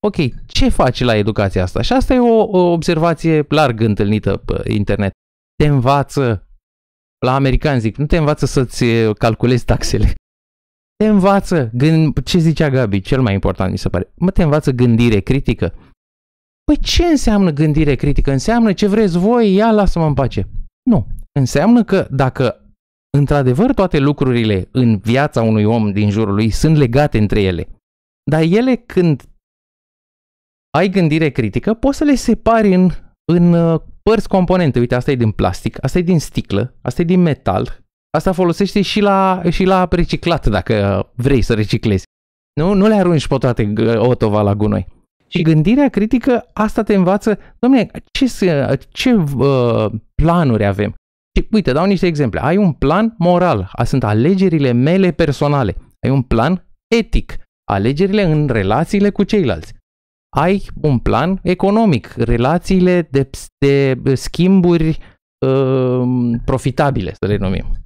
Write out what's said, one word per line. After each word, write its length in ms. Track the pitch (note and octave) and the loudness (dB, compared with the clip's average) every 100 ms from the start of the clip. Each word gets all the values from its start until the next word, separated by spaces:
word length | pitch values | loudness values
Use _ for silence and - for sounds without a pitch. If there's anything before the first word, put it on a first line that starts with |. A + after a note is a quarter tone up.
| G#3 | -4
Ok, 400 | G3 C3+ - - | -2 -4 -4 -8
ce 220 | - C4 | 0 0
faci 320 | - C3+ - | 2 0 0
la 160 | B2 A2 | 0 0
educația 460 | G#2 G#2+ G2 G2 | 0 0 -2 -2
asta? 200 | F#2 - | -2 -4
Și 100 | A#2 | -2
asta 220 | B3+ A#3 | 0 2
e 40 | C4 | 2
o, 400 | A#3+ A3+ G#3+ F#3 | 4 2 2 2
o 140 | F3 | 2
observație 760 | E3+ D#3 E3 E3+ D#3+ E3 D#3 D3 | 0 0 0 0 0 0 0 2
larg 320 | D3 D3 A2 | 2 2 0
întâlnită 560 | A2 G2+ G#2 G#2+ G2 F#2+ | 0 0 0 0 -2 -4
pe 260 | - - - | -4 -6 -4
internet. 380 | G#2+ G2+ G#2 G2 - _ _ _ _ | -4 -2 -2 -2 -6 _ _ _ _
Te 40 | D3+ | 2
învață, 800 | C#3+ A#2+ C#3 C3+ - B2+ G#2 - - _ _ _ _ _ _ B2 | 2 2 0 0 -2 -2 -2 -8 -20 _ _ _ _ _ _ -2
la 80 | |
americani 460 | C3 C#3 A#2+ D#3 C3+ | 0 0 0 0 0
zic, 160 | A2 G2+ | -2 -4
nu 100 | D3 | -2
te 100 | F3 | 0
învață 300 | D3 D#3 C#3 | 0 -2 -2
să-ți, 380 | - B2+ - | -2 -4 -2
eh, 300 | A#2+ A2+ A2 | 0 2 0
calculezi 500 | G#2+ A#2+ A2+ A#2+ B2 | 0 -2 0 0 0
taxele. 500 | - G#2+ - - G#2+ - _ _ _ _ _ _ _ _ | 0 -2 -2 0 0 -2 _ _ _ _ _ _ _ _
Te 100 | G#3+ | 2
învață, 600 | G#3 F#3 G3 - F3 A#2+ | 2 4 2 0 -2 -2
gând-, 480 | A#2+ D3 D#3+ D#3 - | 0 2 2 2 -2
ce 140 | C3 F3+ | -2 0
zicea 300 | E3 D3+ D#3 | 0 0 0
Gabi, 300 | C3 A#2 G2 | 0 0 -2
cel 200 | - C3 | -2 0
mai 120 | B2 | 0
important 360 | G2 G2 F#2 F#2+ | 0 -2 -4 -4
mi 80 | F#2 | -4
se 100 | - | -4
pare, 240 | F2+ F#2 | -4 -6
mă, 160 | - F3 | -4 -2
te 120 | - | 0
învață 280 | E3 D3+ C#3+ | 2 2 0
gândire 500 | B2 B2 A2+ A#2+ G#2+ | 0 2 4 2 2
critică. 540 | - C#3 - - E2+ - - _ _ _ _ _ _ _ | 0 -2 -2 -4 -4 -8 -20 _ _ _ _ _ _ _
Păi 120 | - D4+ | -2 -2
ce 220 | - - | 0 0
înseamnă 460 | F4 D4 - G#3 F#3 | 2 2 2 2 0
gândire 440 | C#3+ D#3 D3+ D3+ | 0 0 2 0
critică? 360 | C3 - C3+ - | 0 0 0 0
Înseamnă 420 | C3+ E3 A#3 A3+ | 0 0 0 0
ce 140 | E3 G#3 | 0 0
vreți 320 | G3 G#3 E3+ | 2 0 0
voi, 360 | F#3+ A#3+ A3 | 0 2 2
ia, 160 | F#3+ A3+ | 2 2
lasă-mă 340 | G#3+ F#3+ - D#3+ | 2 2 2 0
în 80 | |
pace. 340 | C#3 C3 - F#2 - - _ - | 0 -2 -4 -6 -8 -12 _ 0
Nu, 160 | G3+ - - - - | 0 0 -10 -6 -4
înseamnă 460 | C3 D3+ F#3 A#3+ | -2 0 2 2
că 220 | G3+ F#3+ - | 2 0 -2
dacă 500 | C3+ C3 - B2 - _ _ _ _ _ C#3+ | -2 -2 0 -4 -4 _ _ _ _ _ 0
într-adevăr 560 | C#3 D3 B2+ B2 B3 | 2 2 2 2 0
toate 240 | C4+ F#3 D#3 | 0 0 2
lucrurile 680 | C#3 D3 C3 A#2+ A2 G2 F2+ | 0 0 0 0 0 -2 -2
în 280 | C3 B2 G#2+ | 0 0 0
viața 440 | G#2 B2 D3 - | 0 0 0 0
unui 220 | A2+ A2 | 0 0
om 280 | G#2 A#2 G#2+ | 0 0 -2
din 180 | G2+ G#2 | 0 -2
jurul 240 | G#2 G#2+ | 0 -2
lui 160 | G2+ A2+ | 0 0
sunt 260 | G2+ D#3 D#3 | 0 2 2
legate 420 | C3 B2+ D3 A2+ | 2 2 0 0
între 240 | G#2 G#2+ | 0 0
ele, 260 | F#2+ F2 - - _ _ _ _ - | 0 -2 -8 -16 _ _ _ _ -2
dar 120 | D#3 | 0
ele 340 | E3 G3+ B3+ A#3+ | 2 2 0 -2
când 460 | _ - F3 C#3 - _ _ _ _ _ _ _ _ _ _ _ _ _ _ - | _ 0 0 0 -6 _ _ _ _ _ _ _ _ _ _ _ _ _ _ -2
ai 100 | G3 | 0
gândire 420 | F#3+ E3 D#3 D#3 | 0 0 2 0
critică, 440 | C3 A2 A#2+ - | -2 -4 -2 -4
poți 220 | A3+ C4+ C#4 | -2 -2 0
să 60 | |
le 100 | D4 | 0
separi 600 | C4+ - A3 - A3+ G#3+ | 0 0 0 2 2 2
în, 160 | F3+ F#3 - - _ - | 4 2 0 -12 _ -2
în, 200 | F3 F3 | 2 4
uh, 280 | E3+ E3 D#3+ - - | 4 2 0 -4 -6
părți 260 | - G#3+ - | 0 0 0
componente. 500 | G3 F3+ F#3 E3 B2 | -2 0 0 2 0
„Uite, 160 | A#2+ | 0
asta 160 | B2 B2+ | -2 -2
e 40 | |
din 160 | C3 A2+ | 0 -2
plastic, 540 | - F#2+ F#2+ A2+ - | 0 -2 -2 -8 -6
asta 140 | C3+ F3+ | -4 -2
e 40 | |
din 180 | F3 F3 | 0 0
sticlă, 540 | - - - G2 A#2+ - | -2 -10 -6 -4 -4 -8
asta 180 | - B2+ | -10 -4
e 20 | |
din 160 | E3+ F#3 | 0 2
metal, 640 | F3 C#3 - F#2 B2 - _ _ _ D#3 | 2 0 -2 -4 -4 -10 _ _ _ -4
asta 160 | F#3 | -2
folosește 500 | F3+ F3+ E3 G3 G#3 | 0 -2 0 -2 -2
și 180 | F#3+ - | -2 0
la, 420 | G3+ G3 F#3+ F#3 F3 | 0 2 0 0 -2
și 140 | E3 | 0
la 240 | F#3 F#3+ F3+ | 2 2 0
reciclat 560 | F3+ E3+ - - E3 - | 0 -2 -2 -2 -2 0
dacă 600 | G2+ - A2 G2+ G2 - | -2 0 0 0 0 -4
vrei 280 | - B2 C3+ | -4 0 2
să 120 | G2+ | 2
reciclezi.” 500 | A2 G#2 A2 A2+ F#2+ - _ _ _ _ - | 0 0 -2 0 -2 -4 _ _ _ _ -4
Nu, 120 | E3+ | 0
nu 120 | G3+ G#3 | 2 2
le 80 | |
arunci 320 | G#3+ F3 D#3+ - | 2 2 0 0
pe 100 | C#3 | -2
toate 260 | C3 A#2 | 0 0
g-, 320 | G#2+ G#2 A2+ A#2 | -2 0 0 2
otova 440 | A#2+ B2 A2+ G#2 | 0 2 0 2
la 120 | G#2 | 0
gunoi. 320 | G2+ G#2 G#2 F#2+ - _ _ _ | 0 -2 -2 -6 -16 _ _ _
Și 140 | E3+ | -2
gândirea 460 | D#3+ D#3 D#3 B3+ C#4 | 0 2 2 2 2
critică, 600 | - G#3+ B3+ C#4 A#3 - | 0 -2 -2 0 -2 -4
asta 300 | - G#3+ - | -4 -4 -2
te 120 | G#3+ | 0
învață, 420 | G3+ F3+ G3+ - G3+ | 2 2 0 -2 -4
„Dom'le, 480 | - - A#3+ C4+ G3 - _ | -6 -4 2 2 0 -8 _
ce 160 | - C4 | -2 -2
s-, 140 | - F#3+ D3 A#2 C3+ - | 0 0 0 0 -4 -6
ce, 240 | - C4 | -4 0
uh, 800 | A#3 D3 C3+ C#3 C3 A#2+ A2+ G#2+ A2 _ - | 2 0 0 0 2 2 0 -2 -4 _ -2
planuri 420 | D#3 E3+ D3+ A2 G2+ | 2 2 2 2 0
avem?” 280 | G2 G2+ - _ _ _ - | 0 -4 -6 _ _ _ -6
Și 100 | - | 0
uite, 200 | A3 E3 | -2 0
dau 120 | C3 F#3 | 0 0
niște 200 | F#3+ F3+ | 0 0
exemple. 340 | D3+ C3 F#2 | 0 -2 -2
Ai 160 | C3 F#3 | -2 0
un 160 | G3 | 0
plan 420 | C3 C3+ E3+ A3+ - | 0 0 0 -2 -2
moral, 500 | E3+ F3 F3 A#2+ F#2 | 0 2 2 0 -4
a, 120 | - | -4
sunt 200 | A#2+ C3+ | -2 0
alegerile 680 | A2+ G#2+ C3 G3 F#3+ E3 C3+ | 0 0 2 2 0 0 0
mele 380 | A#2+ C3+ F#3 F#3+ | 2 2 2 0
personale. 640 | - D#3 C#3 D3 C#3+ A2 - - _ | 0 -2 0 -2 0 -2 -6 -12 _
Ai 60 | A#2 | -2
un 120 | C#3 | -2
plan 440 | A#2+ A#2 C3 F3+ _ _ _ A#3 | 0 0 0 -2 _ _ _ -2
etic, 380 | A3 - - - - _ - | 0 -4 -4 -12 -14 _ -6
alegerile 520 | G2+ G#2 C#3+ F#3+ G#3 | -2 -2 0 0 0
în 240 | F#3 D#3 D3 | 0 0 0
relațiile 640 | A2+ F#2+ A2+ E3+ G3+ G3+ | 0 0 0 0 0 0
cu 120 | G3+ | 0
ceilalți. 520 | G3+ G#3+ D3 D#2+ - - _ _ _ _ _ - | 0 0 0 -4 -10 -20 _ _ _ _ _ -2
Ai 300 | E3 G3 - - | 0 0 -4 -4
un 160 | D3+ B2 | -2 0
plan 420 | G#2+ G#2 D#3+ F#3+ | 0 -2 -2 -2
economic, 640 | - F3+ G3 G#3 A3+ C3 - | -4 -2 0 2 2 0 -4
relațiile 960 | - A#2 A#2+ B2 E3+ - F#3+ F3+ F3+ E3+ | -6 -2 0 2 0 0 2 4 2 0
de, 200 | C3+ C3+ - - _ C#3 C#3 C3+ | -2 -2 -8 -20 _ 2 2 2
de 200 | B2+ - | -2 -2
schimburi, 840 | C3 - - F3+ G3 F3 E3+ D#3+ D#3 - _ _ _ C3 | -2 -4 -2 2 4 4 2 0 -4 -10 _ _ _ -2
uh, 560 | C3 C3 C3 B2+ B2+ B2 B2+ A#2+ A#2 | 0 0 0 0 0 -2 -2 -2 -4
profitabile, 640 | - C3 - - D3 B2 F2+ | -2 -2 -2 -2 -2 -2 -6
să 160 | - F#2+ | -6 -4
le 100 | G#2 | -2
numim. 300 | F#2+ F#2+ - - | -2 -4 -4 -8